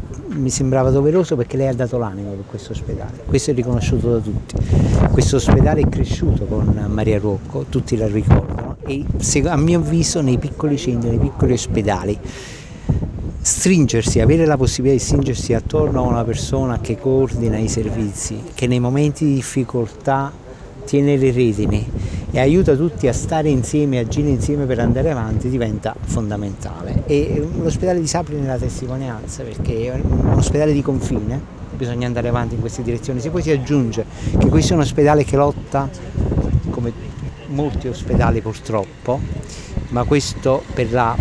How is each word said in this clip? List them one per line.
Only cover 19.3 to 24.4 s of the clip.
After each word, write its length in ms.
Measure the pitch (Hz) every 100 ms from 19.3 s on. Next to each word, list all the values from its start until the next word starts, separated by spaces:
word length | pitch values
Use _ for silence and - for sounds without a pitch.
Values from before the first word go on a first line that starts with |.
difficoltà 1000 | 135 - 139 120 123 110 - 143 135 139 - - - - -
tiene 320 | - 139 143 139
le 140 | 131
redini 560 | 123 120 104 98 104 - - - - -
e 100 | 127
aiuta 340 | 135 175 170
tutti 320 | 139 165 - 127
a 60 |
stare 380 | - - 160 151
insieme, 480 | 131 110 151 143 127
agire 320 | 110 147 147
insieme 340 | 123